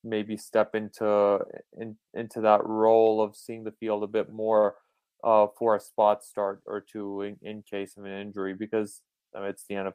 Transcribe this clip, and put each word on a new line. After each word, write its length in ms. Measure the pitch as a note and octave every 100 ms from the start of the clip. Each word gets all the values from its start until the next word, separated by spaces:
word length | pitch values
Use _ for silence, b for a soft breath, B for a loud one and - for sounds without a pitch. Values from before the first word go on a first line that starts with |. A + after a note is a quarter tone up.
maybe 340 | A#2 G#2+ G#2 G#2
step 380 | - A2 G#2+
into, 640 | A2 G#2 - G#2+ G#2 G2+ G2+ - - - -
in, 180 | A2+ A2 _
into 260 | - A#2 A#2+
that 240 | G#2+ G#2
role 560 | - A2 A2 A2+ A2 A2
of 140 | G#2 -
seeing 280 | - A2+
the 80 | A2
field 300 | G#2+ A2 G#2
a 40 | G#2
bit 260 | G#2+ F#2
more, 440 | A2 A2 G#2+ G#2 - b b b _
uh, 240 | - A2 G#2 -
for 180 | A#2 G#2
a 40 |
spot 440 | - - G#2 G#2
start 380 | - - G2+ G2 -
or 140 | G#2
two 400 | - A2 G2+ G2
in, 160 | G2+ G#2
in 200 | G#2 G#2+
case 340 | - G2+ G2 G#2
of 80 | G2
an 60 |
injury, 420 | G2 G#2 G2+ F#2+
because, 480 | F#2+ G#2+ A2 G#2 - _ _ _ -
I 40 |
mean, 100 | G2
it's 140 | F#2+ -
the 80 | G2+
N 100 |
F 80 | F#2+